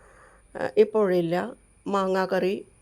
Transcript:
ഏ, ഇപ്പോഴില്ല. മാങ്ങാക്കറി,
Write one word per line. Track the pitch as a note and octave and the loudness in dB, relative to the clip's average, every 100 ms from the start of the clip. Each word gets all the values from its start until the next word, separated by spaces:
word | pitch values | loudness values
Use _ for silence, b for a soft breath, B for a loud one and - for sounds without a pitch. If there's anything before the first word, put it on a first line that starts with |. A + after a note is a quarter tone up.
| b b b b _ - | b b b b _ -8
ഏ, | - - | 0 2
ഇപ്പോഴില്ല. | G#3+ A3 G3+ F3+ E3+ F3 G#3 - _ _ - | 2 2 2 2 0 -2 -4 -10 _ _ -4
മാങ്ങാക്കറി, | G3+ F#3+ F#3+ F#3+ F#3+ F#3 G#3 - _ | -2 0 0 0 0 -2 -4 -8 _